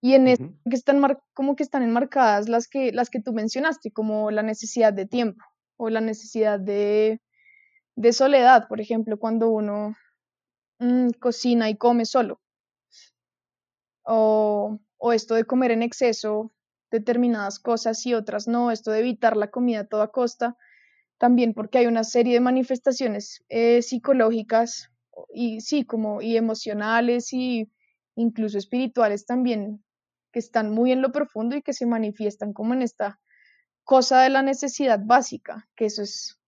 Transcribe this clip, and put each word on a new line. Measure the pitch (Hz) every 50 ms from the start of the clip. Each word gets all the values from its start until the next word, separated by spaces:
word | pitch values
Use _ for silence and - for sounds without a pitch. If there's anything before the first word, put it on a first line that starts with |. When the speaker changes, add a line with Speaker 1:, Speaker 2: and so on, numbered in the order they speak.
| -
Speaker 1:
Y | 247 269
en | 269 262
Speaker 2:
Ujú. | 254 254
Speaker 1:
esto | 240 127 156 185 _ _ 233
que | 233
están | 254 - - 277 285
mar-, | 277 277 269 269 _ _ _
como | - 269 277 285
que | 269 302
están | 262 - - 247
enmarcadas | 233 226 240 247 254 - 277 254 220 208 202 208 220
las | 233 233 233 -
que, | _ 277 269 247 208
las | 233 247 233
que | - 262 214
tú | - 226
mencionaste, | 226 214 220 - 254 277 320 320 320 _ 214 _
como | - 220 220 214 214 214 214
la | 214 208 208
necesidad | 220 220 - - 220 - 240 226 214 202
de | 196 190
tiempo | 208 - 247 240 220 - - - _ _ _ _ _ _ _
o | 240 220
la | 220 220 220
necesidad | 220 220 220 - 220 - 226 220 214 208 202
de, | 190 202 202 202 208 208 208 214 214 220 220 226 _ _ _ _ _ _ _ _ _ _ _ _ _ _ _
de | - 214 233 240
soledad, | - 269 269 285 269 247 247 262 240 214 -
por | - 220
ejemplo, | 214 - 240 226 220 226 214 208
cuando | 214 226 220 226 226 226
uno, | 226 214 214 208 202 208 208 208 220 _ _ _ _ _ _ _ _ _ _ _ _ _ _ _ _ _
mm, | 240 247 247 254 254 247 233 _
cocina | - 247 233 - - 247 240 233 226 214
y | 214 208
come | - 240 240 240 226
solo. | 220 - 269 233 196 - _ _ _ _ _ _ _ _ _ _ _ _ - - _ _ _ _ _ _ _ _ _ _ _ _ _ _ _ _ _ _ _ _
O, | - - 226 220 214 214 214 214 214 208 208 202 208 214 208 _ _ _ _
o | - 233 233
esto | 220 220 - 226
de | 226 226
comer | - - 254 262 240
en | 233 226 233
exceso | 240 240 - 269 240 226 - - 214 214 214 220 226 _ _ _ _ _ _ _ _
determinadas | - 226 214 - 240 240 247 240 233 214 202 196 208 -
cosas | _ - 233 226 - 233 226 226 -
y | 247 247
otras | 226 214 226 208 208 208 -
no, | 233 240 240 240
esto | 226 226 226 226
de | 214 214
evitar | 226 247 240 - - 233 220
la | 214 208 208
comida | - - 247 247 233 214
a | 202
toda | 208 - 214 208 214
costa, | 214 262 247 233 - _ - 240 240 _ _ _ _ _ _ _ _ _ _ _ _ _
también | - 240 247 240 247 226 214
porque | 220 214 214 - 254
hay | 240
una | 240 233 226 226
serie | 226 - 247 233 240 247
de | 240
manifestaciones, | 247 247 254 254 262 247 262 247 _ - 254 247 269 226 208 208 208 - - - _ _
eh, | - 233 233 233 240 240 233
psicológicas | - - 240 - - 277 262 233 220 233 226 214 220 226 226 233 233 - - - _ _ _ _ _ _ - 87 _ -
y | - 240 233 220 220 220
sí, | - - 294 247
como, | - - 220 214 214 208 208 214
y | 226 226
emocionales | 226 226 226 220 220 - 220 208 208 208 214 226 233 240 240 240 247 240 - -
y | 254 254 254 247 233 220 214 _ _ _ _ _ _ _ _ _
incluso | - 233 233 226 - 220 214 208 202
espirituales | 196 _ - 247 262 247 240 254 226 214 202 202 208
también, | _ 240 254 254 247 240 214 202 208 214 214 _ _ _ _ _ _ _ _ _ _ _
que | 240
están | 226 - _ 233 220 214
muy | 214 220 240 254 254
en | 254 262
lo | 269 262
profundo | 294 302 - _ 214 220 233 262
y | 294 277
que | - 269
se | - 269
manifiestan | 233 240 226 220 214 208 _ 214 208 202 _ 208 208 202
como | - 214 220 247
en | 262 254
esta | 240 _ _ 214 202 208 _ _ _ _ _ _ _ _ _ _ _ _ _ _
cosa | - 269 262 247 - 269 254 262
de | 262
la | 269 269 269
necesidad | 269 269 269 - 277 - - 294 262 226 202 196
básica, | 214 247 262 247 - - 220 _ - - - - _ _
que | - 233
eso | 214 208 208 208
es | 202 - - - - - _ _